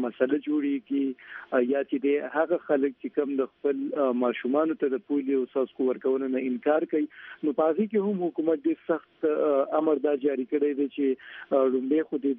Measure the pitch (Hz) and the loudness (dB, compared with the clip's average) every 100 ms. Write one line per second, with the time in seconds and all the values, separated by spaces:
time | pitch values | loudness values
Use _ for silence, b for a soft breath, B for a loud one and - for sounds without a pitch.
0 | 123 - 131 147 151 151 143 135 - 139 | -2 -2 0 0 0 -2 -2 -4 -2 -2
1 | 135 127 B B B 131 123 139 135 139 | -2 -6 B B B 0 2 0 -2 -2
2 | 139 143 143 147 160 170 - 143 139 - | 0 0 -2 -2 0 0 0 0 0 -2
3 | - - 143 135 127 _ 143 135 139 151 | -4 -2 -2 -2 -2 _ -2 -2 -4 0
4 | 135 123 123 117 123 143 160 156 143 127 | 0 2 0 0 0 0 0 0 -2 -2
5 | - 143 135 139 123 139 127 - 127 120 | -2 -2 0 0 0 -2 -2 0 -2 0
6 | 131 131 135 131 131 123 147 156 165 156 | 0 0 0 -2 -2 -2 0 0 0 -2
7 | 151 B B B 151 135 156 160 214 214 | -2 B B B -4 2 2 2 0 0
8 | 196 190 175 165 160 156 160 156 - 156 | 0 -2 -2 -2 0 0 0 -2 -2 -4
9 | - - 156 151 151 139 143 156 156 143 | -4 -4 -2 2 2 2 2 0 2 2
10 | 147 143 143 131 127 151 147 135 139 - | 2 2 0 0 -2 0 0 0 -2 0
11 | 139 127 B B B 139 135 127 135 156 | 0 0 B B B 2 2 2 0 0
12 | 156 143 139 | 0 -2 -2